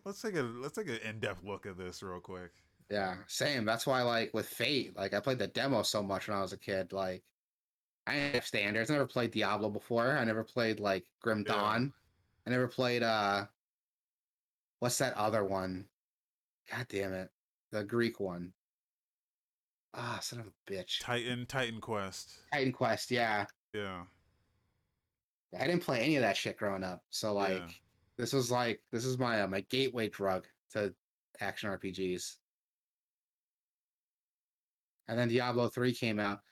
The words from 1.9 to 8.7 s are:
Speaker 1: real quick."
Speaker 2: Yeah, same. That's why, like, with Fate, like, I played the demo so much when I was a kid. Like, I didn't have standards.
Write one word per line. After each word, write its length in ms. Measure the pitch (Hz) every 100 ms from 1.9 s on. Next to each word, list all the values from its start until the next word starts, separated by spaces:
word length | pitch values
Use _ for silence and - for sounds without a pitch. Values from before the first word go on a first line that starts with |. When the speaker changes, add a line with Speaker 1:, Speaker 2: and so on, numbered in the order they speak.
| -
Speaker 1:
real 200 | 98 90
quick." 300 | 90 92 87 - _ _ _
Speaker 2:
Yeah, 280 | 101 92 92 -
same. 380 | - 147 135 107
That's 200 | 117 -
why, 160 | 131
like, 300 | 120 117 110
with 140 | 110 98
Fate, 480 | - 120 139 - -
like, 180 | 98
I 60 | 101
played 200 | 135 127
the 80 | 98
demo 360 | 113 135 117
so 180 | 98 110
much 280 | 101 95 -
when 80 | 101
I 40 |
was 120 | 95
a 40 | 95
kid. 360 | - 95 92
Like, 280 | 95 92 92 - _ _ _ _ _ _ _ -
I 80 |
didn't 220 | 143 143 123
have 100 | -
standards. 440 | 113 101